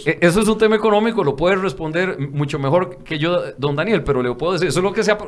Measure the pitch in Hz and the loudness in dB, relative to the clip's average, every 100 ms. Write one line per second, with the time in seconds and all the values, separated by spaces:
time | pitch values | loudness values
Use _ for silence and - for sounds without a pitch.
0 | - 156 170 196 214 220 220 214 214 208 | -2 2 4 4 2 4 4 4 4 4
1 | 226 208 143 135 175 190 190 135 156 170 | 2 0 0 2 2 2 -2 -4 -4 -2
2 | 185 - 139 143 143 147 135 175 156 - | -2 -4 -6 -4 -4 -2 0 0 0 -8
3 | - 156 165 175 120 - 143 143 202 185 | -8 -4 0 0 -4 -4 -4 -2 0 0
4 | 139 127 123 120 165 170 175 156 196 208 | 0 0 0 -2 -2 0 0 0 0 0
5 | 202 208 | 0 0